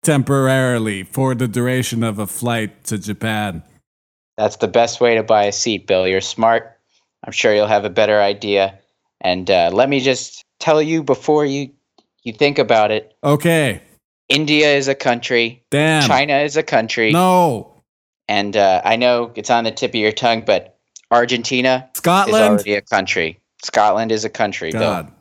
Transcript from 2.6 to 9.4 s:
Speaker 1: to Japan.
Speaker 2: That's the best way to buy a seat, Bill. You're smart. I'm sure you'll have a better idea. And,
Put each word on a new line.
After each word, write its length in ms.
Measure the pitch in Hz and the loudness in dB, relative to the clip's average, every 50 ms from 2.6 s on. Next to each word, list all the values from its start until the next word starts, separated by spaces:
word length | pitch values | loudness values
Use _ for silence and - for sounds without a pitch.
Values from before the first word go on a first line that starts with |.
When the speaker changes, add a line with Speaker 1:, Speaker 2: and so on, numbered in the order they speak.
| 110 104 - _ _ | -4 -6 -10 _ _
Speaker 1:
to 140 | - 113 104 | -8 -8 -8
Japan. 640 | 87 101 104 - - 110 110 107 107 104 90 80 78 _ _ _ _ _ _ _ _ _ _ _ _ _ _ | -8 -8 -10 -6 -6 -4 -4 -4 -4 -6 -8 -10 -14 _ _ _ _ _ _ _ _ _ _ _ _ _ _
Speaker 2:
That's 200 | - 107 107 - | -2 -2 -2 -2
the 120 | - - 107 | -2 -6 0
best 320 | 90 120 117 117 - - | 2 2 2 2 0 0
way 140 | 123 120 117 | 2 2 2
to 80 | 113 110 | 2 2
buy 220 | 107 110 107 104 | 2 2 2 2
a 80 | 104 98 | 0 -2
seat, 340 | - - 120 110 95 - | -4 -4 -4 -4 -4 -2
Bill. 200 | - 98 92 92 92 | 0 0 0 2 2
You're 120 | 92 95 | 0 -2
smart. 580 | 95 - - - 110 113 117 117 113 - _ _ _ _ _ _ _ _ _ _ - | -2 -4 -6 0 2 2 2 2 -2 -6 _ _ _ _ _ _ _ _ _ _ -18
I'm 80 | - - | -12 -8
sure 220 | - - 117 107 | -2 0 2 2
you'll 120 | 104 104 104 | 2 2 2
have 160 | 110 104 101 | 2 0 0
a 60 | 104 | 0
better 300 | 90 113 110 104 107 104 | 0 0 2 2 4 2
idea. 580 | 101 101 101 101 107 104 101 98 95 95 - - _ _ _ _ _ _ _ _ | 2 2 0 -4 -4 -2 0 0 0 0 -2 -10 _ _ _ _ _ _ _ _
And, 280 | - 92 90 90 | -4 -4 -4 -4